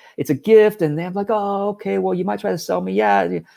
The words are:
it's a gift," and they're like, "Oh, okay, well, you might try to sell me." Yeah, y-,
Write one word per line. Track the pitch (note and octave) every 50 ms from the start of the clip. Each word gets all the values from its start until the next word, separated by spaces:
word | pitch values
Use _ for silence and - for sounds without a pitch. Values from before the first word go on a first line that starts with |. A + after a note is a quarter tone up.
| - - _ -
it's | - -
a | D3+
gift," | C3 - G3+ A3 A3 G#3+ G#3+ G#3 G#3+ E3+
and | D3+ D3 D#3
they're | E3+ F3+
like, | F3+ G3+ G3+ G3+
"Oh, | A3+ G#3+ G3+ G3+ G3+ G3 G3+ G#3
okay, | G#3 G#3 - G3 G3 G3
well, | F#3 F#3 F#3
you | F3+ F3+
might | F#3+ G#3 G3+
try | - G3+
to | F#3 E3
sell | - - F#3 F3+ F3+
me." | F#3+ F#3+
Yeah, | G3+ G#3+ G#3 G3+ G3 F#3+
y-, | E3+ F#3 F3 E3 _ _